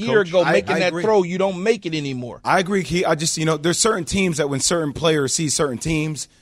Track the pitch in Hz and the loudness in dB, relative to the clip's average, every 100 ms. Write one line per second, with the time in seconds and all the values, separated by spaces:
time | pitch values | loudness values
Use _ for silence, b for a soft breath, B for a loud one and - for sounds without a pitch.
0 | 117 208 175 180 156 175 185 160 180 170 | 2 2 4 4 4 2 2 0 0 0
1 | 214 214 175 185 190 175 208 233 165 160 | 2 2 2 0 -2 0 -2 -2 -4 -4
2 | 143 127 123 87 123 175 185 202 135 175 | -4 -6 -8 -6 0 0 2 -2 0 0
3 | 180 156 160 - 156 151 160 165 220 220 | 0 0 -2 -2 0 0 0 2 0 0
4 | 160 196 185 156 147 135 - 175 151 - | -2 0 0 0 -2 -2 0 0 -2 0
5 | 170 156 135 - 156 - 147 117 160 160 | 2 2 0 -2 -2 -2 -2 -2 -2 -2
6 | 156 147 - _ | -2 -6 -12 _